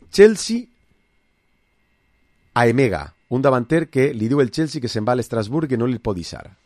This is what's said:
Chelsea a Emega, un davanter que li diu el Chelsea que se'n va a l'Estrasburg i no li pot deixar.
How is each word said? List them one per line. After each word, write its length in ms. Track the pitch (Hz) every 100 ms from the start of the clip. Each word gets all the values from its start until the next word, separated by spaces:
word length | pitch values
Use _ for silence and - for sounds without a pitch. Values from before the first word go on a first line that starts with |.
| -
Chelsea 560 | - 214 208 - 233 233 _ _ _ _ _ _ _ _ _ _ _ _ _ _ _ _ _ _ 117
a 100 | 120
Emega, 480 | 123 123 80 73 - -
un 140 | 127 139
davanter 460 | 123 120 165 160
que 180 | 131 139
li 140 | 113 110
diu 140 | 143
el 80 | 127
Chelsea 320 | 156 156 147
que 80 | 120
se'n 160 | 110 110
va 80 |
a 60 | 123
l'Estrasburg 500 | - 113 107 151 151
i 60 | 117
no 80 | 127
li 160 | 117
pot 160 | 110 90
deixar. 260 | 80 - - _